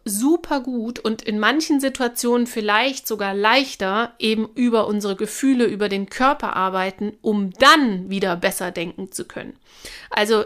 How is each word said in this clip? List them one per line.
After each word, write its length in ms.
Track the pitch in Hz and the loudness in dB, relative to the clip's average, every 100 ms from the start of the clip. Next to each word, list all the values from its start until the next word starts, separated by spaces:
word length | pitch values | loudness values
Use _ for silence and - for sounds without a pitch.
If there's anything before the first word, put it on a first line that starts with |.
super 560 | 226 202 269 339 - 285 | -6 -2 2 2 0 -4
gut 380 | 269 247 226 240 | -2 -4 -6 -6
und 240 | 220 220 | -4 -4
in 160 | - 214 | -4 0
manchen 420 | 214 285 311 277 | 2 2 2 0
Situationen 680 | 269 262 240 240 240 240 240 | 0 -2 -2 -2 0 2 0
vielleicht 600 | 233 208 208 262 269 - | -2 0 2 0 -2 -6
sogar 260 | 214 196 | -4 -4
leichter 840 | 196 208 254 269 - 190 202 233 - | 0 2 2 0 -2 -2 -2 -2 -2
eben 300 | 220 220 214 | 0 0 -2
über 340 | - 240 226 - | -2 0 2 0
unsere 260 | 208 202 | -2 -2
Gefühle, 500 | 190 208 - 269 254 | -4 -6 -2 0 2
über 240 | 226 196 208 | 2 0 -2
den 220 | 196 196 | -2 -6
Körper 460 | - 262 294 220 - | 0 2 2 -2 -2
arbeiten, 600 | 190 185 190 190 208 - | -2 0 -2 -4 -8 -4
um 300 | 220 208 196 | -2 0 -2
dann 580 | - 269 320 254 190 190 | 4 6 8 4 0 -4
wieder 260 | 196 190 175 | -2 -2 0
besser 360 | 190 - 180 | -2 -2 -4
denken 400 | 175 170 - 185 | -6 -8 -8 -12
zu 140 | - 180 | -10 -12
können. 300 | - - - _ - - - - | -12 -14 -18 _ -20 -20 -18 -6
Also 340 | - 208 220 | -2 2 2